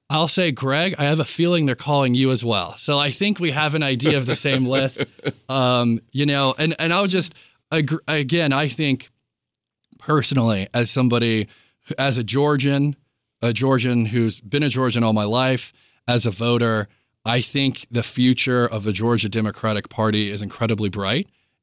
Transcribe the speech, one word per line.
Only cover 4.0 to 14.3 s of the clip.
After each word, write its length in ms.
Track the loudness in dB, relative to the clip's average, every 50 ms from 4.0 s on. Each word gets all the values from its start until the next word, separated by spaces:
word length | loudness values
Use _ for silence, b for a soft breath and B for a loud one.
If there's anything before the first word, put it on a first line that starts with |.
| 2 2 2 2
of 80 | 0
the 100 | -2 -4
same 300 | -2 -2 0 0 0 0
list. 380 | 0 0 0 0 -2 -2 -6 -6 -6
<laughs> 400 | _ -8 -8 -8 -8 -8 _ -4
Um, 520 | 0 0 2 2 2 2 2 2 2 0 -2 _
you 140 | -4 0 0
know, 280 | 2 2 2 2 0 0 0
and, 160 | 0 0 0 0
and 140 | 0 0
I'll 140 | 2 2 2
just, 280 | 2 0 0 -2 -2 b b b b b b b _
ag-, 280 | -2 0 0 0 -2 -4 -2
again, 460 | -2 -2 -2 0 0 0 0 2 2
I 160 | 2 0 0 -2
think 420 | -2 -2 0 0 0 -2 -4 -12 _ _ _ _ _ _ _ _ _ _ _ _ _ _ _ _ _ _
personally, 720 | -2 0 0 2 2 2 2 2 2 2 0 0 -2 -2 -2
as 160 | -2 -2 0
somebody, 580 | 0 2 2 2 2 2 2 2 0 0 -2 B B B B B B B B B B -2
as 200 | -2 -2 -2 -2
a 60 | -4
Georgian, 720 | -2 0 2 2 2 2 2 2 2 2 2 0 0 -2 -6 _ _ _ _ _ _ _ _
a 120 | -2 -2
Georgian 540 | 0 0 2 2 2 2 2 2 2 2 0
who's 340 | 0 0 0 0 0